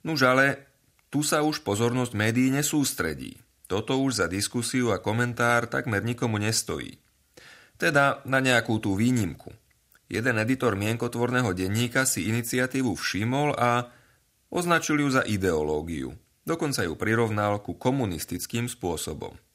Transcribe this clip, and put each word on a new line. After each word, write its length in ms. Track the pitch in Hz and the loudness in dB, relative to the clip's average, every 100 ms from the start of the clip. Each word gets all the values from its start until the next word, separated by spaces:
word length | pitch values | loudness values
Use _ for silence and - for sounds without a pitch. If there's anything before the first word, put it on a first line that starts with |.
Nuž 220 | 151 156 127 | -4 2 4
ale, 420 | 131 139 - - _ _ _ _ | 6 4 0 -10 _ _ _ _
tu 140 | 139 | -2
sa 240 | 147 156 151 | 2 2 2
už 160 | 151 | 0
pozornosť 500 | - 101 117 123 120 104 | -2 2 2 0 -2 0
médií 320 | 110 117 131 | 2 4 2
nesústredí. 880 | 135 147 151 135 - 82 71 57 - _ _ - | 2 0 0 0 -2 -4 -4 -10 -14 _ _ -4
Toto 240 | 95 110 135 | -4 0 0
už 180 | 135 113 | 0 0
za 60 | 85 | 0
diskusiu 640 | 95 - 123 117 127 120 | 0 -2 -4 -2 0 0
a 100 | 95 | 0
komentár 680 | 104 110 120 117 120 120 117 | 0 0 -2 0 2 2 0
takmer 320 | 131 131 - | -4 -2 -2
nikomu 340 | 113 120 120 107 | -2 -2 -2 0
nestojí. 640 | 104 113 - 78 50 50 _ _ _ - - - - _ | 0 -2 -2 -8 -8 -16 _ _ _ -20 -20 -20 -20 _
Teda 420 | 170 143 139 - - | 2 4 4 0 0
na 160 | 131 | 2
nejakú 340 | 131 120 113 110 | 4 4 4 0
tú 160 | 107 98 | 0 2
výnimku. 560 | 117 123 92 - - - _ _ _ _ _ | 2 2 0 -6 -16 -20 _ _ _ _ _
Jeden 320 | 101 123 110 | -2 0 0
editor 320 | 113 131 123 | 0 2 0
mienkotvorného 800 | 98 104 117 120 120 120 123 120 | 0 -2 -2 -4 -2 0 0 0
denníka 480 | 92 92 107 120 127 | 0 -2 0 0 0
si 240 | 131 - 90 | 0 0 0
iniciatívu 720 | 117 117 123 127 135 127 87 | -2 -2 -2 -2 0 -2 -2
všimol 560 | - 95 113 135 147 | -4 -2 -2 0 0
a 400 | - 120 120 120 - _ _ _ _ _ | 0 2 0 -2 -14 _ _ _ _ _
označil 560 | - 170 165 160 151 143 | -4 2 0 2 0 2
ju 0 | |
za 160 | 131 | 2
ideológiu. 960 | - 104 92 80 76 76 82 78 65 - _ _ | 0 0 2 2 0 -2 -4 -6 -8 -12 _ _
Dokonca 400 | - 165 156 127 | -6 -2 -2 -2
ju 160 | 90 78 | -2 -2
prirovnal 640 | 104 113 117 104 104 104 | 0 2 2 2 0 0
ku 160 | - - | -4 -2
komunistickým 880 | 127 135 110 80 - 90 - 117 120 | 0 0 -2 -4 -6 -8 -6 -4 -4
spôsobom. 720 | - 92 78 - 76 - - _ | -4 -4 -4 -6 -8 -10 -14 _